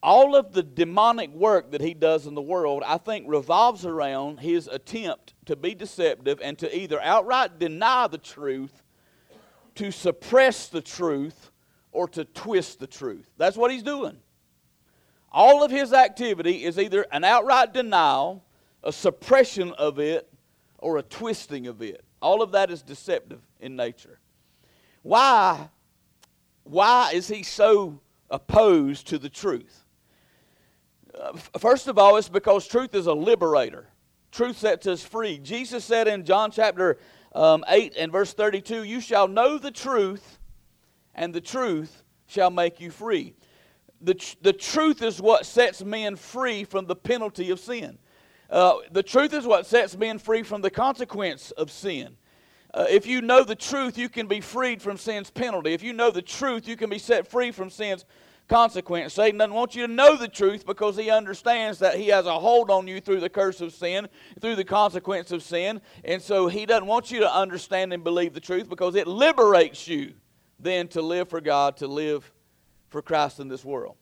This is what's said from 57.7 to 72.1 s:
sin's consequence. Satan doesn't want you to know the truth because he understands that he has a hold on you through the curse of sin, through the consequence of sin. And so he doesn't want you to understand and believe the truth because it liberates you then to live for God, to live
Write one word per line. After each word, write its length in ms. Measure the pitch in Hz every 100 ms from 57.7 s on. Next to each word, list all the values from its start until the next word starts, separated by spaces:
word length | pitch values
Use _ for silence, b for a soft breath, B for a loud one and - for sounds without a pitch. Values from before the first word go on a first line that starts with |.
sin's 340 | - 208 190 _ b b b b
consequence. 640 | 233 233 185 175 175 156
Satan 240 | 170 214 208
doesn't 160 | 214
want 220 | 208 240 240
you 100 | 240
to 60 |
know 240 | 233 285 302
the 100 | 240
truth 400 | - 196 208 -
because 300 | 202 208 196
he 140 | 220
understands 680 | 220 202 196 - 233 220 190
that 180 | 190 175
he 120 | 208
has 180 | 202 180
a 100 | 160
hold 360 | 185 240 220
on 160 | 190 185
you 120 | 190
through 200 | 196 190
the 80 | 175
curse 320 | 202 196 190
of 120 | 170
sin, 360 | 165 175 185 208 B B B
through 160 | 220 220
the 80 |
consequence 640 | 185 202 208 180 185 196 175
of 140 | 175
sin. 360 | - 170 185 220 b b
And 160 | - 185
so 280 | 185 196 180
he 180 | 190 214
doesn't 200 | 226 190
want 260 | 226 240
you 80 | 240
to 120 | 208
understand 600 | 147 190 180 - 190 190
and 100 | 180
believe 320 | 170 170 175
the 60 | 151
truth 280 | - 185 226
because 280 | 170 180 185
it 100 | 170
liberates 800 | 190 294 311 220 190 160 143 -
you 280 | 160 139 - _ _ _ _
then 300 | 151 185 170
to 140 | 170
live 260 | 160 175 180
for 120 | 170
God, 360 | 147 143 143 139
to 100 | 139
live 460 | 143 156